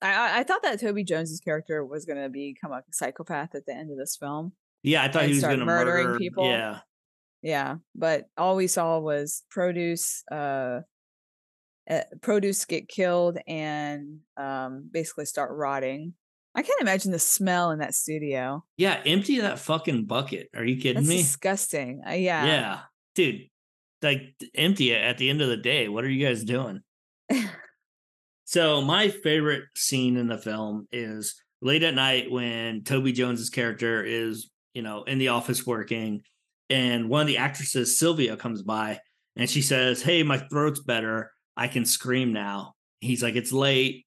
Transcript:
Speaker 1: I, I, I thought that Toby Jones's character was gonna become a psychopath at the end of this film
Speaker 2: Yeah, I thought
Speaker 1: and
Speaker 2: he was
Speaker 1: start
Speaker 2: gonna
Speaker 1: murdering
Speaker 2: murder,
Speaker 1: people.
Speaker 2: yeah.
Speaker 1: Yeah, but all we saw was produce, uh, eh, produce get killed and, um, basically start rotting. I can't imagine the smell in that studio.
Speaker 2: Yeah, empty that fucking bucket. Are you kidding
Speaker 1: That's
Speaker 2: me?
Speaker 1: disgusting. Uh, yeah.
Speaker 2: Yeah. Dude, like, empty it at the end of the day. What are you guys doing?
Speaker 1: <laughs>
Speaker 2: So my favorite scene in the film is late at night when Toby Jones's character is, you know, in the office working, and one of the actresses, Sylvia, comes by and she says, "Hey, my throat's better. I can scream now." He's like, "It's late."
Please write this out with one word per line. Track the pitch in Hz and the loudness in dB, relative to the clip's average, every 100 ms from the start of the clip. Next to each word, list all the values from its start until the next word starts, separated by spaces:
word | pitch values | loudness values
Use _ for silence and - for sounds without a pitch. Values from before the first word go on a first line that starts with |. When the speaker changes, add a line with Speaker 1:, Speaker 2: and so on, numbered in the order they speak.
Speaker 1:
I, | 190 | 0
I, | 196 233 214 | 2 2 2
I | |
thought | 285 381 | 2 0
that | 403 214 | 0 0
Toby | 226 208 | -2 -2
Jones's | 180 160 165 160 | -2 -2 -2 -6
character | - 156 156 156 | -4 -4 -2 -4
was | 135 151 | -4 -8
gonna | 165 143 135 | -8 -8 -6
become | 135 143 135 156 | -8 -10 -10 -10
a | 131 - | -10 -8
psychopath | - 131 - 165 151 160 | -6 -6 -8 -8 -6 -6
at | 143 | -10
the | 139 | -10
end | 127 156 | -12 -10
of | 135 | -10
this | 143 - | -8 -8
film | 143 151 170 - _ _ | -6 -6 -8 -12 _ _
Speaker 2:
Yeah, | 139 156 | 2 4
I | 135 | 4
thought | 156 | 2
Speaker 1:
and | 143 | 4
Speaker 2:
he | 143 | 4
was | |
Speaker 1:
start | - | 2
Speaker 2:
gonna | 135 | 2
Speaker 1:
murdering | 123 - 123 120 123 | 2 2 2 2 0
Speaker 2:
murder, | 120 | 0
Speaker 1:
people. | - - 131 | -4 0 0
Speaker 2:
yeah. | 117 110 104 - _ _ _ _ _ | 2 -2 -8 -14 _ _ _ _ _
Speaker 1:
Yeah, | 156 147 135 165 _ - | -4 -2 -2 -8 _ -2
but | 165 147 - - | 0 0 -2 0
all | 180 | 2
we | 190 185 | 4 2
saw | 185 165 165 | 2 2 0
was | 156 147 147 - - | 0 -2 -2 -8 -8
produce, | - 180 175 170 170 - - - | -2 0 0 -2 -2 -4 -6 -8
uh, | 151 143 135 127 123 - _ _ _ _ _ _ _ _ _ - | -6 -2 -2 -2 -6 -8 _ _ _ _ _ _ _ _ _ -4
eh, | 156 - - | -4 -4 -6
produce | - 208 196 190 - | 0 2 2 -2 -2
get | 165 - | -6 -6
killed | - 180 175 175 170 - | 0 2 4 2 0 -8
and, | 160 151 151 147 147 147 151 _ - | -6 -4 -4 -6 -8 -12 -18 _ -10
um, | 139 135 131 131 151 | -6 -6 -6 -10 -8
basically | 165 156 - | -6 -6 -8
start | 147 - 131 | -6 -4 -4
rotting. | 147 143 139 135 139 165 - _ _ _ | -2 -2 -2 -2 -4 -10 -14 _ _ _
I | - | -4
can't | 311 539 | 0 2
imagine | 226 190 196 | 4 2 0
the | 170 | 0
smell | - - 190 180 175 | 2 2 2 2 2
in | 156 | 0
that | 135 - | -2 -2
studio. | - 156 147 135 127 143 - - | -2 -4 -2 -2 -2 -6 -10 0
Speaker 2:
Yeah, | 190 160 | 2 2
empty | 147 180 202 262 | 4 2 4 2
that | 202 139 | 2 -2
fucking | - 160 165 123 | -2 -2 0 -2
bucket. | 104 117 139 95 - | 0 -2 -2 -8 -10
Are | 113 | -4
you | 117 131 | -2 2
kidding | 131 123 | 2 2
Speaker 1:
That's | 147 | 4
Speaker 2:
me? | 180 | 4
Speaker 1:
disgusting. | 147 - 190 196 - 151 123 135 - | 2 0 0 0 -2 -4 -6 -8 -4
Uh, | |
yeah. | 175 180 160 147 | 0 0 2 2
Speaker 2:
Yeah. | 151 110 98 - _ _ - | 2 0 -6 -12 _ _ 2
Dude, | 156 104 - _ _ _ _ _ | 2 0 -12 _ _ _ _ _
like, | 151 139 - _ - | 0 0 -4 _ -8
empty | - 160 196 127 | 2 2 4 4
it | 113 | 4
at | 110 123 | 2 0
the | 131 | 0
end | 147 | 2
of | 135 | 2
the | 113 | 2
day. | 120 147 107 | 2 2 2
What | 107 | -2
are | 131 | -2
you | 131 | 2
guys | 139 117 | 2 0
doing? | 107 123 123 98 - _ _ _ - | -2 -2 -2 -8 -14 _ _ _ -2
Speaker 1:
<laughs> | 269 208 - - _ _ _ _ _ _ _ | -2 -2 -8 -20 _ _ _ _ _ _ _
Speaker 2:
So | - 175 160 147 | -2 2 4 4
my | 139 180 208 | 4 4 4
favorite | 196 156 156 151 135 139 | 2 2 4 2 0 -4
scene | - - 135 127 123 | -4 0 2 2 2
in | 120 | 0
the | 113 | -2
film | 110 107 107 107 101 | -4 -4 -4 -6 -6
is | 120 113 107 107 - _ _ | -8 -6 -6 -8 -10 _ _
late | 127 156 | 2 4
at | 165 | 4
night | 135 131 127 - | 2 4 2 2
when | 123 120 117 113 113 | -2 -2 -2 -4 -4
Toby | 104 135 131 | 0 2 2
Jones's | 123 123 117 113 | 2 0 0 -2
character | - 117 107 117 113 | -2 -2 0 0 0
is, | 104 117 113 110 - _ _ | 0 -2 -2 -6 -12 _ _
you | 123 | -10
know, | 110 104 | -8 -8
in | - 135 | -2 0
the | 131 | 2
office | 120 120 123 - | 2 0 -2 -2
working, | 113 101 113 110 104 - _ _ _ - | -4 -2 -4 -2 -6 -8 _ _ _ 0
and | 131 127 120 113 | 2 2 0 2
one | 147 | 2
of | 151 | 4
the | 113 | 2
actresses, | 139 143 139 135 120 - | 0 -2 -2 0 2 2
Sylvia, | 160 160 120 107 | 2 4 0 0
comes | 120 107 | -6 -4
by | 98 110 107 - _ _ _ - | -2 -2 -2 -6 _ _ _ -4
and | 120 | 0
she | 147 | 2
says, | 135 131 127 123 | 2 4 4 2
"Hey, | - 170 | 2 4
my | 151 135 | 4 2
throat's | 139 147 151 143 | 0 0 0 0
better. | - 117 110 110 107 _ _ - | -2 -2 0 -4 -6 _ _ -6
I | 120 | -2
can | 127 113 | 0 0
scream | - 131 127 127 | 0 0 0 2
now." | 107 101 98 98 _ _ _ | -2 -4 -6 -10 _ _ _
He's | 120 123 | -2 0
like, | 120 117 | 0 -2
"It's | 117 | 0
late." | 131 139 135 135 - | 2 4 4 2 -2